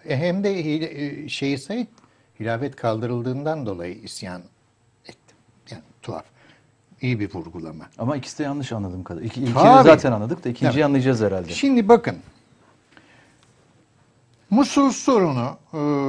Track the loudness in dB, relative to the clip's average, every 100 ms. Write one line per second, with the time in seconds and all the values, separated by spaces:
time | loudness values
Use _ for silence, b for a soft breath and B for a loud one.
0 | -6 -2 -2 -2 -2 -2 -2 -4 -6 -8
1 | -10 -10 -12 -6 -4 -4 -6 -8 -8 b
2 | b b b -10 -6 -4 -6 -4 -4 -2
3 | -4 -4 -4 -6 -6 -6 -6 -8 -10 -12
4 | -16 -14 -14 -14 -16 _ _ _ _ _
5 | -20 -20 _ _ _ _ -20 -20 -20 _
6 | -12 -12 -12 b b b b _ _ _
7 | -4 -2 -4 -6 -10 -12 -12 -14 -18 -8
8 | -4 -4 -8 -8 -6 -6 -6 -6 -8 -8
9 | -10 -10 -10 -6 -2 6 8 10 10 8
10 | 6 0 -2 -4 -6 -2 0 2 2 2
11 | 2 2 2 0 -4 -2 0 2 6 4
12 | 4 -6 -10 -20 _ _ _ _ _ b
13 | b b b b _ _ _ _ _ _
14 | _ _ _ _ _ 2 2 2 2 0
15 | 2 2 4 0 -4 -6 _ -6 -2 0